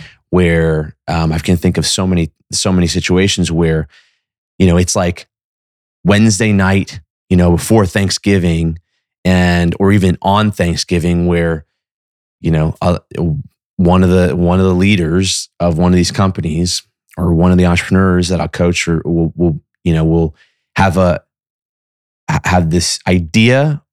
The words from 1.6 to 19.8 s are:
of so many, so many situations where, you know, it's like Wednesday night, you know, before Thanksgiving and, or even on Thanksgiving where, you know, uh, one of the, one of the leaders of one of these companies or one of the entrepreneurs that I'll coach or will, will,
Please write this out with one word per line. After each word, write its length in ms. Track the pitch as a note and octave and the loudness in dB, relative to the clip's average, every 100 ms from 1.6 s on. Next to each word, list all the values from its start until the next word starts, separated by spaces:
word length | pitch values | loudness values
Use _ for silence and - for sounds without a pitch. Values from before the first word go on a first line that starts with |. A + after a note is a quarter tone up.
| F2+ E2+ | 0 -2
of 80 | D#2 | -2
so 200 | - F#2 | -2 -2
many, 240 | F2+ D#2+ - - | 0 -2 -8 -10
so 200 | - G#2 | -6 -2
many 140 | F#2 E2+ | 0 0
situations 640 | F2+ - F#2 F#2+ - E2 | -2 0 0 0 0 -2
where, 380 | E2 E2 D#2+ D2+ _ _ _ _ _ _ - | 0 0 -2 -6 _ _ _ _ _ _ 0
you 80 | F#2 | 2
know, 100 | F2 | 2
it's 180 | F2 | 0
like 320 | G#2 F2+ E2+ - _ _ _ _ _ _ _ | -2 -4 -6 -14 _ _ _ _ _ _ _
Wednesday 480 | F2+ G#2 A2 G2+ A2 | 0 4 2 2 0
night, 480 | G2+ F#2+ G2 F2+ - - _ - | 2 2 0 -2 -10 -20 _ -2
you 60 | F2+ | 2
know, 160 | F2 | 2
before 340 | E2+ - A2 F#2+ | 2 2 2 2
Thanksgiving 920 | G#2 F#2+ - G2+ G2 F2 E2 E2 E2 _ _ _ _ | 0 -2 -2 0 0 0 -2 -2 -6 _ _ _ _
and, 500 | - - F2+ F2 F2 - | 0 2 2 2 0 0
or 120 | G2 | 2
even 260 | G#2 F#2 F2+ | 2 2 0
on 280 | F#2+ G2+ G#2+ | -2 0 0
Thanksgiving 760 | - E2+ E2 - F2 E2+ F2 F2 | -2 -2 -4 -4 -2 0 0 0
where, 400 | E2+ E2+ D#2+ - _ _ _ _ _ _ _ | 0 -2 -4 -10 _ _ _ _ _ _ _
you 100 | - | -2
know, 240 | D#2 D#2 - | 0 -2 -2
uh, 180 | F2+ F2 - - E2+ G#2 - _ _ - | -4 -4 -6 -6 -4 -6 -10 _ _ -2
one 260 | F2 F#2 | 2 4
of 80 | F#2 | 4
the, 260 | F2+ F2+ E2+ | 2 2 0
one 240 | F2 F#2 | 0 2
of 60 | F#2 | 2
the 80 | |
leaders 720 | F2+ G2 G2+ D#2+ F2+ F#2 - - - | 2 2 0 0 -2 -2 -4 -10 -4
of 200 | F2 D#2+ | -2 0
one 140 | F2+ | 2
of 40 | F2+ | 2
these 160 | F2 | 0
companies 720 | - F#2+ F2+ E2 D#2 F2 - - _ _ - | 0 -2 -2 -4 -4 -4 -6 -12 _ _ -4
or 160 | F2 | 0
one 180 | E2 F2+ | 2 4
of 80 | F2+ | 4
the 80 | F2+ | 2
entrepreneurs 640 | F2 - F#2+ F#2+ F2+ F2 | 0 0 0 2 0 0
that 120 | F2 | -2
I'll 80 | D#2+ | -4
coach 380 | - F2 F2 - | -2 -2 -2 -2
or 160 | D#2+ | -2
will, 280 | - E2+ E2 - | -2 -2 -2 -2
will, 240 | F2 D2 - _ | -2 -2 -10 _